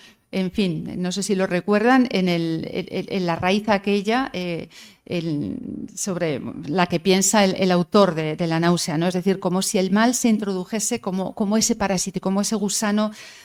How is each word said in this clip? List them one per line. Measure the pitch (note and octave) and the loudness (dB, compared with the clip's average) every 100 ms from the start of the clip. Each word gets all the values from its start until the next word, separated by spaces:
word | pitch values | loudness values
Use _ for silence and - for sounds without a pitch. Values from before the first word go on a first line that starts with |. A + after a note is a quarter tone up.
| - _ _ | -16 _ _
en | F#3+ F#3 | -4 -4
fin, | G3+ F#3+ D#3 - - | 0 -2 -2 -6 -6
no | F3+ | -6
sé | F#3 | -6
si | G3 | -2
lo | F#3+ F#3+ | -2 0
recuerdan, | F3+ F3+ G#3 A#3 C4 B3 | -2 2 2 6 4 4
en | F#3+ F#3 | 2 2
el, | E3+ E3 D#3+ - | 2 0 -4 -4
en, | - F#3 - - | -6 -6 -6 -4
en | G3 F3 | -4 -2
la | E3 | 0
raíz | F3+ G3+ G#3 | 0 0 2
aquella, | G3 G3+ G3+ G3 A#3+ C4+ | 0 2 0 0 -2 -2
eh, | F3+ F3+ E3 - - - - - | -4 -6 -6 -8 -16 -20 -20 -8
el, | F3 E3 D3 G2 - - - - - | -6 -4 -4 -4 -6 -8 -12 -12 -10
sobre | G#3 F3+ E3+ C3 A2 - C#3 | -6 -4 -2 -4 -6 -10 -4
la | F3 F3 | 0 0
que | E3+ | 0
piensa | F#3+ F#3+ F#3+ A3 | 2 2 4 4
el, | F#3+ - | 4 2
el | F#3+ | 2
autor | F3 F3 G#3+ F#3+ | 2 4 4 4
de, | D#3+ D#3 D#3 | 4 -4 -2
de | E3+ | -2
La | E3 | 2
náusea, | E3+ F3 - F3+ | 2 2 0 0
¿no? | F3 | 0
Es | F3+ | 0
decir, | F#3+ F#3+ | 0 0
como | F#3 F#3 | 0 0
si | - G#3 | 0 0
el | F#3 | 2
mal | G3+ A#3 | 4 2
se | B3 A#3+ | 2 2
introdujese | G#3+ G3+ F#3 F3+ G#3+ - A#3 | 2 0 -4 -4 -4 -4 -4
como, | G#3 F#3 F#3 | -4 -4 -4
como | - G3+ A3 | -4 0 2
ese | G#3+ A3+ | 2 0
parásito, | G3 F#3 - F3+ | 0 0 -2 -4
como | F#3+ G3 | -2 0
ese | G3+ A3 | 0 0
gusano | G3+ - G#3+ G#3 G#3+ G#3+ - - | -2 -2 0 0 0 -4 -20 -20